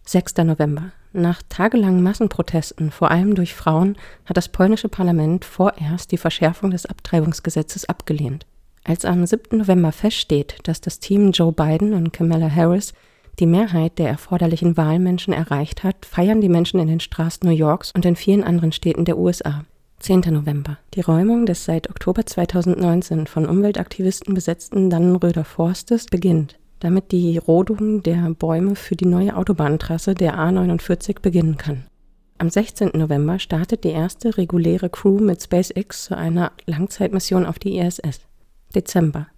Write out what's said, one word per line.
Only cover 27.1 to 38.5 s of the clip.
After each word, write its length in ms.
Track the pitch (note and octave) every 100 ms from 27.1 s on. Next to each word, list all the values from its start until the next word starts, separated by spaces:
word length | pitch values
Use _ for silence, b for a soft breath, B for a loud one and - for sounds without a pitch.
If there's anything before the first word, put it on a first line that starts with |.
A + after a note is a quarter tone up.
die 280 | F3+ F3 E3
Rodung 640 | - E3 F#3+ G#3 G#3+ G#3+
der 320 | E3 E3+ E3 E3
Bäume 380 | E3 E3 F#3+ G3+
für 200 | - F3
die 100 | F3+
neue 280 | F3+ G3
Autobahntrasse 800 | F3+ F#3+ E3+ D3 D#3 - E3 -
der 240 | F#3 E3+ F3
A 140 | E3
neunundvierzig 640 | F#3 F3+ E3+ - F3 - -
beginnen 340 | F#3+ F3 D#3+ D3
kann. 300 | D3+ C3+ - _ _ _ _ -
Am 140 | E3+
sechzehnten 480 | G3 A3 - G3 D#3+
November 400 | D#3 C#3+ D3 F#3+
startet 440 | - D#3+ F3+ A3+
die 100 | F3
erste 440 | D#3+ F3 - A#3 G#3+
reguläre 540 | F3 F3 E3 F3+ F3+
Crew 280 | - G3+ G3
mit 240 | G#3+ F3+
SpaceX 640 | - F3+ F#3+ F#3 - -
zu 120 | - F3+
einer 360 | E3 E3+ F3 - -
Langzeitmission 800 | D3+ F#3+ - G3 F#3+ - F#3 E3
auf 120 | D#3+
die 180 | G3 F3+
I 40 |
S 180 | F3 -
S. 220 | D3+ - - _ _